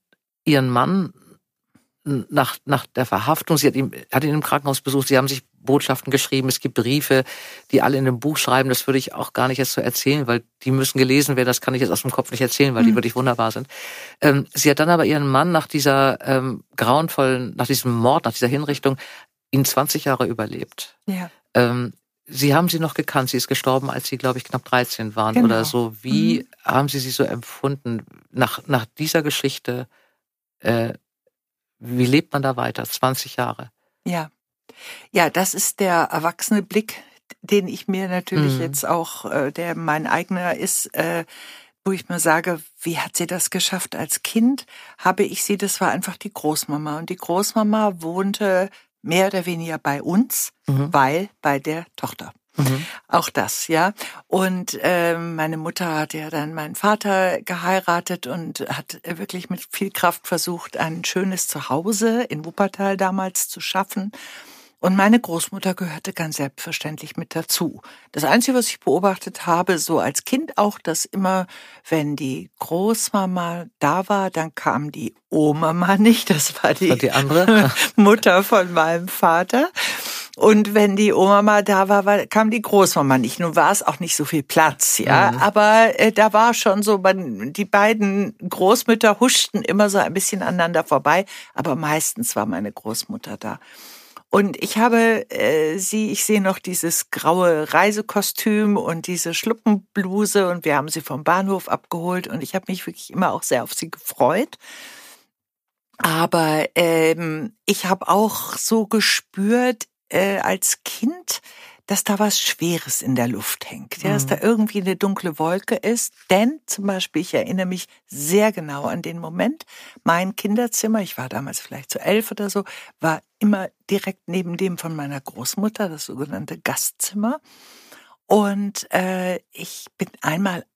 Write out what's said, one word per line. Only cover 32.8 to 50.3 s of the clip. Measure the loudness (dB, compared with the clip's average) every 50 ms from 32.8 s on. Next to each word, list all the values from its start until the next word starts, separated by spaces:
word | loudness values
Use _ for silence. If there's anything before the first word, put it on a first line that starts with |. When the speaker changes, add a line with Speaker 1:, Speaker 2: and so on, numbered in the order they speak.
| -8
Speaker 1:
Zwanzig | -8 -4 -2 -2 0 0 -2 -6 -8 -6
Jahre. | -4 -4 -4 -6 -8 -12 -16 _ _ _ _ _ _ -8
Speaker 2:
Ja. | -6 -4 -4 -6 -8 _ _ _ _ _ _ _ -20 -20 -20 -20 -18 -18 -18 -16 _
Ja, | 0 2 2 2
das | 2 0 0 0 -2
ist | -2 -4 -4 -2 0
der | 0 2 4 4 2 2 0
erwachsene | -2 -2 -2 -4 -4 -2 0 0 0 0
Blick, | 0 -2 -2 -2 -2 -6 -18 -20 -20 _ _ _ -20 -20 _
den | -2 0 2 2 2
ich | 0 -6 -8 -6 -4
mir | -4 -4 -4 -4
natürlich | -4 -4 -4 -2 0 0 2 2 0
Speaker 1:
Mhm. | 0
Speaker 2:
jetzt | -2 -4 -4 -4 -2
auch, | 0 0 0 -2 -4 -8 -12 -8
äh, | -4 -2 -2 -2 -2
der | -4 -6 -6 -6 -6
mein | -4 -2 -2 -2 -2 0
eigener | 0 -2 -2 -2 -2 -4 -4 -2 -2 -4
ist, | -4 -4 -4 -4 -4 -6 -4 -4
äh, | -4 -2 -2 -2 -4 -6 -8 -12 -20 -20 -20 -20 -20 -20 _ _ _ -4
wo | -4 -4
ich | -4 -6 -6
mir | -6 -2
sage, | 2 2 2 2 2 -2 -4 -6 -8 -14 _ -10 -6
wie | -6 -4 -4
hat | -6 -6 -4
sie | -4 -4
das | -4 -4 -4 -4 -2
geschafft? | -2 -2 -2 -2 -2 -4 -6 -8 -8
Als | -8 -6 -6 -6 -6 -6
Kind | -2 0 2 4 4 2 0 -4 -12 -20 -20 -20 -20 -12 -4
habe | -2 0 0 2 0
ich | -2 -2 -4 -4
sie, | -4 -2
das | -2 -2 -4 -4 -2
war | -2 -2
einfach | 0 -2 -4 -8 -10 -10
die | -12 -14 -10
Großmama. | -6 -4 -4 -2 -2 -4 -4 -6 -6 -6 -6 -8 -8
Und | -8 -8
die | -10
Großmama | -8 -6 -2 -2 -2 -2 0 0 0 2 2 2 2 2 0 0 -2 -6
wohnte | -6 -4 -2 -2 -2 -2 -2 0 2 2 2 0 -2 -4 -12 _ _ _ _
mehr | -4 0 2 2 2 2
oder | 0 -2 -4
weniger | -4 -4 -6 -6 -6 -8 -6
bei | -4 -4 -4 -2 -2
uns, | 0 2 2 2 2